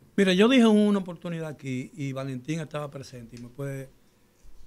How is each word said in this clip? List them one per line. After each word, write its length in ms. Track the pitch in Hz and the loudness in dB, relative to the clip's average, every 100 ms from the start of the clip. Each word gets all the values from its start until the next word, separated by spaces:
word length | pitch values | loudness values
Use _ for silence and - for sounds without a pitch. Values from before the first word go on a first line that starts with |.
| _ - | _ 0
Mira, 160 | 196 | 2
yo 160 | 185 226 | 4 6
dije 140 | 262 | 6
en 80 | 226 | 6
una 280 | 208 208 202 | 6 4 2
oportunidad 500 | 185 170 175 165 156 | -2 -12 -10 -10 -10
aquí, 440 | 143 139 127 139 | -10 -6 -6 -6
y 160 | 185 139 | -8 -8
Valentín 480 | 131 135 127 131 160 | -6 -8 -8 -6 -8
estaba 320 | 143 147 147 | -6 -8 -10
presente, 460 | 139 127 123 113 120 | -12 -16 -18 -18 -18
y 20 | |
me 80 | 120 | -18
puede... 400 | - 139 135 131 _ _ _ _ _ - - | -10 -10 -8 -14 _ _ _ _ _ -20 -18